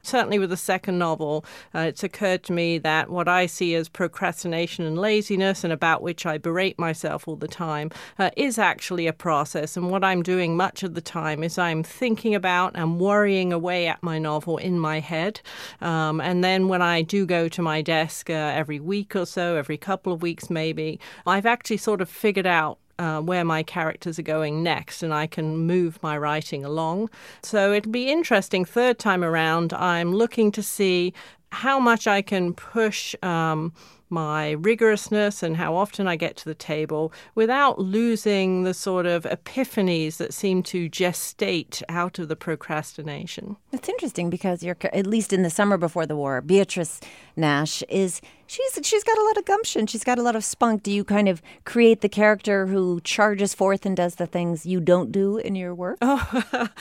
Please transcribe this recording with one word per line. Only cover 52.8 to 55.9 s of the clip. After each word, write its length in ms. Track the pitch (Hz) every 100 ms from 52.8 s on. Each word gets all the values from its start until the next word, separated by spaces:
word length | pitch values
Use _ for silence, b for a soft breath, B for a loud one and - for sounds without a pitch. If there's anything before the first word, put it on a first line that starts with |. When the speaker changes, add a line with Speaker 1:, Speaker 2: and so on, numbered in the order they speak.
| 180 175
Speaker 2:
charges 500 | - - 214 202 202
forth 320 | - 190 196
and 100 | 202
does 200 | 185 175
the 120 | - 175
things 380 | 175 175 165
you 160 | 170 185
don't 320 | 165 180 139
do 240 | 196 196 214
in 180 | -
your 200 | 190 180
work? 240 | 175 180